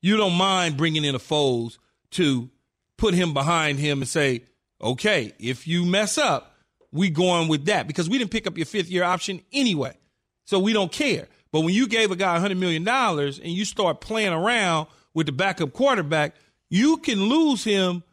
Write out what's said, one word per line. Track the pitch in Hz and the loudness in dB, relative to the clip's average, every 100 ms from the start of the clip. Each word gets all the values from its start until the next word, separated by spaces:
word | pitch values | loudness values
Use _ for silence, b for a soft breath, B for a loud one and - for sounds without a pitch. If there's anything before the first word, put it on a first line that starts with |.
You | 175 214 | 2 2
don't | 202 175 | 2 2
mind | 190 190 175 139 | 2 2 0 0
bringing | 165 156 147 | 0 0 -2
in | 131 | -4
a | |
Foles | - 151 139 120 117 - _ _ _ | -2 0 2 0 -4 -12 _ _ _
to | - 156 131 123 _ _ _ _ _ | 0 2 2 -4 _ _ _ _ _
put | 220 | 0
him | 175 180 | 2 0
behind | 143 139 170 151 139 | 0 0 0 0 -2
him | 147 139 | -2 -2
and | 131 | -2
say, | 165 139 123 - _ _ _ | 0 0 0 -6 _ _ _
"Okay, | 110 127 214 190 110 - | -4 -2 0 0 -2 -8
if | 117 127 - | -8 -8 -4
you | 170 175 | -2 0
mess | 185 208 - | 0 0 0
up, | 277 143 - _ _ _ _ | 0 0 -4 _ _ _ _
we | 143 196 | -2 -2
going | 156 180 175 160 | 2 2 2 2
with | 156 147 | 0 0
that," | 202 135 | -2 -2
because | 151 165 | -4 -2
we | 254 | -2
didn't | 220 | -2
pick | 220 202 | -4 -6
up | 165 | -6
your | 156 | -6
fifth | 214 170 | -4 -2
year | 180 175 | 0 0
option | 180 - 185 _ | -2 -4 -10 _
anyway. | 277 254 165 127 - _ _ _ _ | -2 0 0 -4 -10 _ _ _ _
So | - 196 | -4 0
we | 196 | 2
don't | 220 185 | 0 0
care. | - 294 175 - b b | -2 -2 -2 -6 b b
But | 151 | -2
when | 160 | 2
you | 196 254 | 2 2
gave | 226 214 | 2 0
a | 180 | 0
guy | 190 170 | 0 0
a | |
hundred | 196 185 | 0 0
million | 180 160 | 0 -2
dollars | 185 262 233 160 143 139 | 0 0 0 0 -2 -6
and | - | -8
you | 170 | -6
start | 208 - 190 160 | -6 0 0 0
playing | - 220 208 | -4 -2 0
around | 165 190 240 190 160 156 b b | 0 0 0 2 0 -2 b b
with | 160 151 | -2 -2
the | |
backup | 131 190 185 151 | 0 -2 0 -6
quarterback, | - 277 240 156 156 147 - b b _ | 0 2 2 0 0 0 -4 b b _
you | 170 277 320 | 2 4 2
can | 320 214 202 | 0 0 2
lose | 294 320 247 | 4 4 2
him | 226 202 185 180 - | 0 2 2 -2 -8